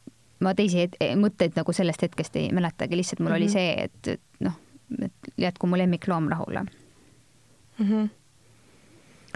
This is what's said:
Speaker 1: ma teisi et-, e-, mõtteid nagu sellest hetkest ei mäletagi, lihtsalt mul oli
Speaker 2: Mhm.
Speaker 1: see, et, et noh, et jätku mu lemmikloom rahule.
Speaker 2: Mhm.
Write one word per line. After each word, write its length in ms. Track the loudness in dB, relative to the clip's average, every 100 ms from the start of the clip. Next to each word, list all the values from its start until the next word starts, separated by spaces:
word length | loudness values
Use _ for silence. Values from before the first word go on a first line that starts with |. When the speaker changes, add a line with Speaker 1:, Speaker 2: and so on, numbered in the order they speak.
| -20 _ _ -4
Speaker 1:
ma 120 | -2 2
teisi 260 | 2 4
et-, 160 | 0 0
e-, 140 | 0 2
mõtteid 380 | 2 2 0 0
nagu 160 | -2
sellest 300 | 0 0 0
hetkest 340 | -2 -2 -6 -2
ei 140 | 0
mäletagi, 440 | 0 0 -2 -4 -2
lihtsalt 220 | -2 -2
mul 120 | 0
oli 120 | 2 2
Speaker 2:
Mhm. 60 |
Speaker 1:
see, 300 | 2 0 0
et, 240 | -4 -6 -8
et 140 | -8 _ -6
noh, 140 | -4 -4 -14 -20 -12 -6
et 280 | -6 -8 -14 -4
jätku 300 | -4 -2 0
mu 100 | 2
lemmikloom 500 | 2 0 0 0 0
rahule. 360 | -2 -4 -6 -8 -12 -20 -20 -20 -20 _ _ _ _ -20 -2
Speaker 2:
Mhm. 300 | 0 2 0 -4 _ _ _ -20 -20 -20 -20 -20 -20 -20 -18